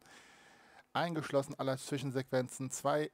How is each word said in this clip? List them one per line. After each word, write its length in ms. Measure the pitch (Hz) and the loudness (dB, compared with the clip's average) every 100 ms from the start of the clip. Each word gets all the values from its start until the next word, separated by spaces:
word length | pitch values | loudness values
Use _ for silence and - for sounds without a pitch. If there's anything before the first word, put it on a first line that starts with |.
| - - - - - - - - - | -14 -20 -20 -20 -20 -20 -20 -20 -4
eingeschlossen 640 | 131 170 160 - 139 139 147 | -2 0 -2 2 2 2 -2
aller 220 | 135 131 | -2 -2
Zwischensequenzen, 880 | - 139 139 131 131 131 127 - 131 | -2 -2 -2 -2 0 0 0 -4 -6
zwei 400 | - 139 151 151 | -2 2 2 0